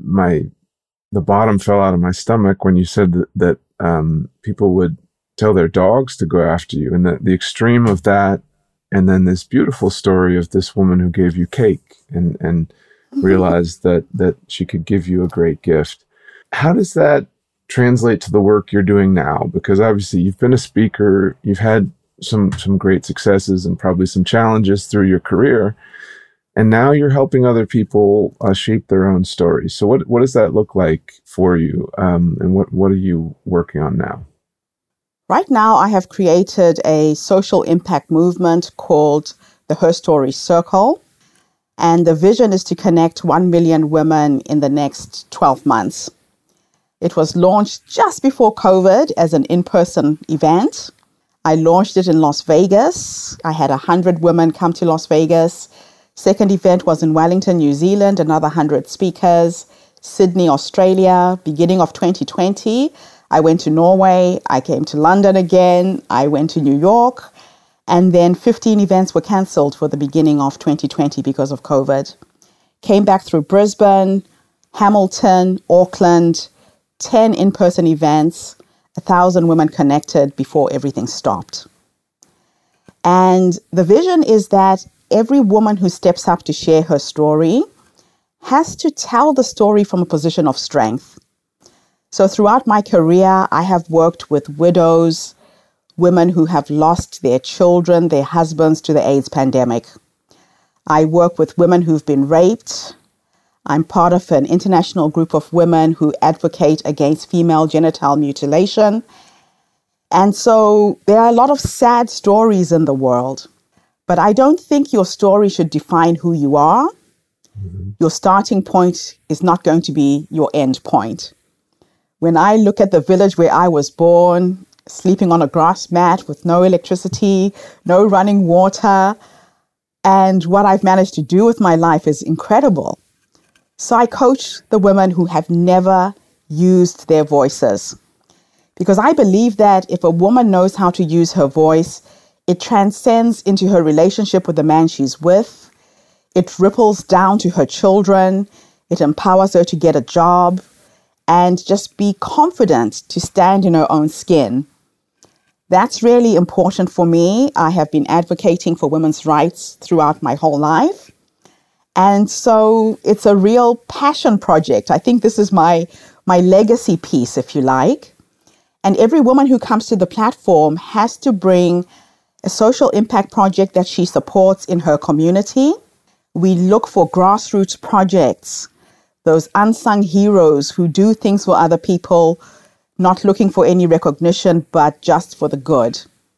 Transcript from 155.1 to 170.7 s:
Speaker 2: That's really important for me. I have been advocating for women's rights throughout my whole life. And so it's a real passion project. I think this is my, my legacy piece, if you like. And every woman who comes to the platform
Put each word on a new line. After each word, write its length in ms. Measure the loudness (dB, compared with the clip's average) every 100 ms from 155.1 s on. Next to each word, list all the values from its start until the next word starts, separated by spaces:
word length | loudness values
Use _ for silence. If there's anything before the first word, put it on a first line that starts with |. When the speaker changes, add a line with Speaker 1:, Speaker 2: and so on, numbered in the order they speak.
| _ _ _ _ _ _
Speaker 2:
That's 320 | 0 0 0
really 340 | 2 4 4 2
important 540 | 0 0 -2 -2 -4
for 160 | 0 0
me. 460 | 2 2 0 -2 0
I 160 | -2
have 200 | 0 0
been 160 | -2 0
advocating 680 | -2 -2 -2 -2 -2 -4 -4
for 140 | -2
women's 360 | -2 -2 -2 -2
rights 520 | 0 0 -4 -16 -20
throughout 420 | -4 0 0 -2
my 120 | -6 -4
whole 220 | -2 -2
life. 540 | 0 0 0 -4 -16 _ _ _ _ _ _ _ _ 0
And 320 | 2 2 0
so 680 | -2 0 2 2 2 0 -2
it's 220 | -2 0 2
a 100 | 2
real 400 | 2 2 2 0 -8
passion 500 | -4 -4 -2 -2 -2
project. 540 | 0 0 0 -4 -2
I 80 | -2
think 240 | 0 0
this 160 | 0 -2
is 120 | 0
my, 360 | 2 2 0 -2 -12 -20 _ -2
my 120 | 2
legacy 560 | 4 4 4 0 0 -4
piece, 400 | -2 -4 -2 -6
if 180 | -6 -4
you 60 |
like. 520 | 0 0 0 -2 -8 _ _ _ _ _ _ _
And 120 | -2 2
every 220 | 2 2
woman 280 | 4 4 2
who 120 | 0
comes 280 | 0 -4 -2
to 100 | -2
the 80 | -2
platform 720 | -2 -4 -2 0 2 2